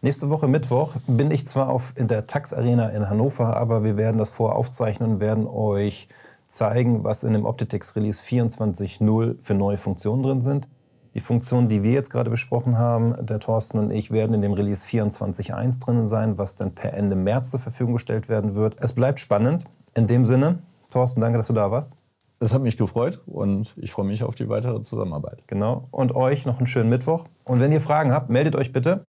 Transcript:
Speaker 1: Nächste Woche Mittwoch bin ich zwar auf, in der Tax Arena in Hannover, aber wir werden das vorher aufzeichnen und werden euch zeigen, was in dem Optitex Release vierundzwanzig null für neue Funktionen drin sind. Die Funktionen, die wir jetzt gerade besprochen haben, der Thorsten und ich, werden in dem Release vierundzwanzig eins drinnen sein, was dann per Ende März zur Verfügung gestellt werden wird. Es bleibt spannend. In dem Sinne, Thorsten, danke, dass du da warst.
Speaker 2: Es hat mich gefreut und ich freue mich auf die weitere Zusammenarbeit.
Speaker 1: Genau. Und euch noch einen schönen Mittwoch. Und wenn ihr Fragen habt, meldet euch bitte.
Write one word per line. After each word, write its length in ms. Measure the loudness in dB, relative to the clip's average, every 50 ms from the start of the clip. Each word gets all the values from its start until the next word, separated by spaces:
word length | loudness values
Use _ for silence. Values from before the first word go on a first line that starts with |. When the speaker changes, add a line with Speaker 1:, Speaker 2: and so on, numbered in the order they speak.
| 0
Speaker 1:
Nächste 280 | 0 0 0 0 0
Woche 180 | 0 2 4 4
Mittwoch 480 | 4 2 2 2 0 0 0 0 -4 -8 -2
bin 240 | 0 2 4 4 4
ich 160 | 2 0 -2
zwar 220 | -2 -2 0 0 0
auf, 240 | 0 -2 -2 -6 -4
in 120 | -4 -2 0
der 180 | 0 -2 -2
Tax 260 | -2 -4 -4 -4 -4 -4
Arena 360 | -2 0 2 2 2 2 0
in 200 | -2 -2 -2 0
Hannover, 480 | 0 2 0 0 0 0 0 0 0
aber 280 | 0 0 0 0 2 2
wir 120 | 2 2
werden 220 | 2 2 2 2 0
das 140 | 0 -2 -2
vorher 240 | -2 0 0 2
aufzeichnen 560 | 0 0 -2 -2 -4 -2 -2 -2 -2 0 0 0
und 80 | 0
werden 260 | 0 0 0 0 -2
euch 640 | -4 -4 -2 -2 0 0 0 0 -2 -4 -6 -16 _ -20 -20 -20 -20 -20 _ _ _
zeigen, 540 | -4 -2 -2 0 2 2 2 2 2 0 0
was 220 | -2 -4 -2 0
in 80 | 0 0
dem 120 | 2 0
Optitex 520 | -2 -2 -4 -4 -4 -4 -6 -6 -6 -4
Release 260 | -2 -2 -2 -2 -4 -6
vierundzwanzig 760 | -2 0 0 0 0 -2 -2 -4 -4 -2 -2 -6 -6 -2 0
null 360 | 2 2 2 2 2 0 -2 -6
für 140 | -4 -2 0
neue 240 | 2 2 0 0 -2
Funktionen 440 | -2 -4 -6 -4 -2 -2 -2 0 0
drin 200 | 0 0 0 0
sind. 260 | 0 0 -2 -4 -6 _ _ _ _ _ _ _ _ _
Die 60 | -8
Funktionen, 480 | -4 0 0 0 0 0 2 2 4 4
die 140 | 4 2 2
wir 80 | 4
jetzt 200 | 2 2 0 -2
gerade 200 | -2 -2 -2 0
besprochen 480 | 0 -2 -2 -2 -2 -2 2 2 2 2
haben, 480 | 2 2 2 2 2 2 0 0 -4
der 140 | -4 -4 -4
Thorsten 380 | -2 0 0 0 0 -2 -2 0
und 120 | 0 0
ich, 220 | 0 -2 -4 0 0
werden 200 | 0 2 2 2
in 100 | 2 2
dem 100 | 0 0
Release 340 | 0 0 0 0 -4 -4
vierundzwanzig 680 | -2 -2 0 0 0 -2 -2 -4 -6 -4 -6 -6 -6 -4
eins 260 | -2 0 0 0 -2
drinnen 260 | 0 0 2 2 2
sein, 320 | 2 0 0 0 0 0 -2
was 160 | -4 -6 -4
dann 180 | -6 -6 -6 -6
per 220 | -6 -8 -6 -2
Ende 220 | 0 0 0 0
März 340 | 0 0 2 0 0 -2 -2
zur 80 | -6 -6
Verfügung 360 | -6 -6 -6 -4 -2 0 0
gestellt 340 | -2 -2 -2 -4 -4 -2 -2
werden 260 | -2 0 0 0 0
wird. 220 | 0 0 0 0 0
Es 140 | -4 -2 0
bleibt 260 | 2 2 2 0 -2
spannend. 460 | -2 0 2 2 4 2 2 0 -4 -8 _ _ _ -6 _
In 120 | 2 2
dem 180 | 4 4 4 4
Sinne, 360 | 6 4 4 4 4 2 0 -4 -16 _ _ _ _
Thorsten, 320 | 0 0 0 2 2 0
danke, 180 | 2 2 2 2
dass 100 | 2 2
du 40 | 2
da 200 | 2 2 2 0
warst. 240 | -2 -4 -6 -14 _ _ _ _ _ _ _ _ _
Speaker 2:
Es 160 | 0 2 2
hat 80 | 2 2
mich 140 | 0 0
gefreut 460 | 0 -2 -2 0 0 0 0 -2 -6 _
und 480 | -12 -6 -2 0 0 0 0 -2 -6 -8 -10
ich 120 | -10 -8
freue 160 | -6 -4 -4
mich 160 | -2 -2 -2 -4
auf 140 | -4 -4
die 120 | -6 -4 -2
weitere 340 | -2 -2 -2 -2 -4 -4 -6
Zusammenarbeit. 600 | -6 -4 -4 -4 -4 -4 -6 -8 -8 -12 -16 _ _
Speaker 1:
Genau. 400 | -4 -2 0 0 -2 -4 -6 -10
Und 240 | -4 -2 0 0 2
euch 320 | 2 2 2 2 0 -2
noch 120 | -4 -2 -2
einen 100 | -2 0
schönen 220 | 0 2 2 2
Mittwoch. 340 | 2 2 2 0 -2 -2 -4 -10 _ _ _
Und 140 | 0 2 4
wenn 140 | 4 4 4
ihr 80 | 2
Fragen 320 | 2 2 2 2 4 4 2
habt, 180 | 0 0 2
meldet 240 | 2 2 2 2 2
euch 180 | 0 -2 -2 -2
bitte. 320 | 0 2 2 0 0 -4 _